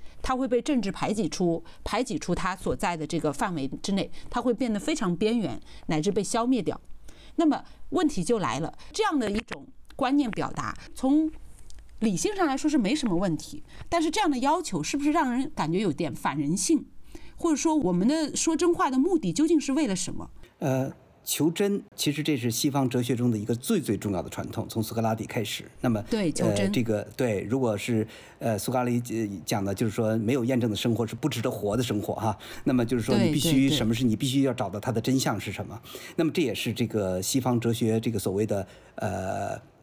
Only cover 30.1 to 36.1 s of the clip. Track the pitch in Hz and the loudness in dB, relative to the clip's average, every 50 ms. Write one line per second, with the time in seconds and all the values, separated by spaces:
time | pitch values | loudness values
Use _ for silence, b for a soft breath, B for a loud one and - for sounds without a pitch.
30.1 | 110 110 107 107 139 135 113 123 131 123 120 113 104 95 - 120 113 107 117 110 | 2 2 2 2 2 2 2 2 2 2 2 0 0 0 0 0 2 2 0 -2
31.1 | - - - 156 - 117 110 127 117 107 101 101 104 123 127 120 156 156 - - | -4 -4 -4 -2 -2 0 -2 -2 -4 -2 -2 0 0 0 0 0 0 -2 -2 -2
32.1 | - - 110 113 104 B B B B B B 147 131 123 117 113 131 120 110 - | -4 -2 -2 -2 -2 B B B B B B 2 2 2 2 2 2 0 2 2
33.1 | - - - 165 151 151 - 165 147 131 139 139 151 131 120 107 117 117 131 117 | 4 4 4 4 4 4 4 4 6 6 6 4 4 2 2 2 2 2 2 2
34.1 | 107 - 143 131 127 139 135 135 - - 110 95 92 104 - - 110 113 110 135 | 2 2 0 0 2 2 2 2 2 0 -4 -4 -4 -4 -2 0 0 0 2 2
35.1 | 127 131 - 151 113 98 - 107 92 - 104 - 98 104 B B B B B B | 2 2 2 2 -2 -2 -4 -8 -6 -6 -8 -8 -8 -14 B B B B B B